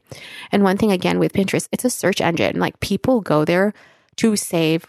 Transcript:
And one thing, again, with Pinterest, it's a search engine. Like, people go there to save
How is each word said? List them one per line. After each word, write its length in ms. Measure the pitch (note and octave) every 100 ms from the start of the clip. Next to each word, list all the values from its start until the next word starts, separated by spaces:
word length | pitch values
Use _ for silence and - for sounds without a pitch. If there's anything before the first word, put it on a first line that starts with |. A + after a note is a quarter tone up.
| - - - - -
And 140 | G3+
one 140 | G3 G3
thing, 160 | G#3+
again, 260 | F#3 F3+ F3+
with 140 | E3
Pinterest, 340 | - F#3+ - -
it's 100 | G3+
a 60 | B3+
search 320 | - - -
engine. 360 | - E3+ F#2+ -
Like, 220 | F3 -
people 400 | - G3 - B3+
go 240 | F#3 D3+
there 300 | D3+ F3 G3 - - _ _ -
to 220 | A3+ G#3
save 480 | - F3 D#3+ E3